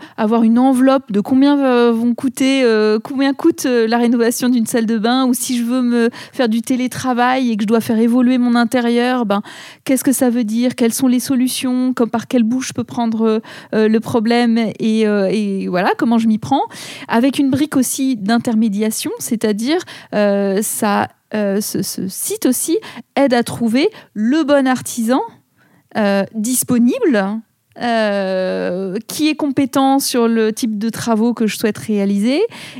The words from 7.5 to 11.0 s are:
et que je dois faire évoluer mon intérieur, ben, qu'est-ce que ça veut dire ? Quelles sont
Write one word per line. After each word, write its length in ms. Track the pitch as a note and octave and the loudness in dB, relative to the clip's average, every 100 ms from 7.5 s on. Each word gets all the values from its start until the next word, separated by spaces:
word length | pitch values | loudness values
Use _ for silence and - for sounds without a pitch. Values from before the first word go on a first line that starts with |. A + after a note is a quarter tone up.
et 60 | G#3+ | 0
que 60 | |
je 40 | G#3+ | 0
dois 140 | A3+ | 0
faire 180 | A3 A3 | 2 2
évoluer 380 | A#3 A#3+ B3 B3+ | 2 4 2 2
mon 180 | B3 A#3+ | 2 2
intérieur, 680 | A#3 B3+ A#3+ A#3+ B3 B3+ A3 | 2 0 0 0 0 0 0
ben, 160 | G3+ - - - - - | -2 -4 -16 -20 -10 -2
qu'est-ce 180 | C4 | 0
que 80 | - | 2
ça 180 | B3 B3+ | 2 2
veut 140 | A#3 | 2
dire ? 320 | G#3+ A3 B3 A#3+ | 0 0 0 2
Quelles 180 | A3+ | 0
sont 140 | - | 2